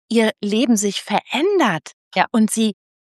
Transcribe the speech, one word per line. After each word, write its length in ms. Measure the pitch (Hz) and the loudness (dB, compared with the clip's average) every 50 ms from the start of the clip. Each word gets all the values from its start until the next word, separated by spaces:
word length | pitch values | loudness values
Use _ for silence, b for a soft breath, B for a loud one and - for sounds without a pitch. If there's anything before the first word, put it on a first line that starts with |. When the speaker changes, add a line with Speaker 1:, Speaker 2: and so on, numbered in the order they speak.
| _ - | _ -2
Speaker 1:
ihr 220 | 220 226 220 214 - - | 0 2 2 2 -2 -4
Leben 340 | - 202 202 220 269 240 233 | -6 -4 -2 0 2 2 2
sich 260 | 202 214 202 185 - | 2 0 -2 -4 -6
verändert 880 | - - 208 180 - - - 247 311 403 415 370 294 220 170 156 - - - _ _ _ - | -6 -4 -4 -4 -4 -4 -4 -2 0 0 2 2 2 0 0 -4 -8 -12 -20 _ _ _ -2
Speaker 2:
Ja. 120 | 190 170 - | -2 -2 0
Speaker 1:
und 200 | - 226 220 208 | 2 2 2 2
sie 240 | - 226 220 220 190 _ _ _ _ _ _ _ _ | 2 0 -2 -2 -2 _ _ _ _ _ _ _ _